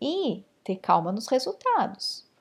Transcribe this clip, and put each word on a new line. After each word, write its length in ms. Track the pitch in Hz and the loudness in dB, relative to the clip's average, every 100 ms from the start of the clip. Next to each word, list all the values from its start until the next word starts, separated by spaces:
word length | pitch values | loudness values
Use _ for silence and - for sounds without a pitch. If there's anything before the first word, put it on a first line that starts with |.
e 420 | 269 381 320 - - _ | -4 0 0 -2 -8 _
ter 120 | - 185 | -6 -4
calma 360 | - 175 170 | 4 4 4
nos 160 | 202 - | -4 0
resultados. 960 | 262 359 - 508 440 - - - - - _ | 0 0 -4 0 2 2 -2 -8 -8 -14 _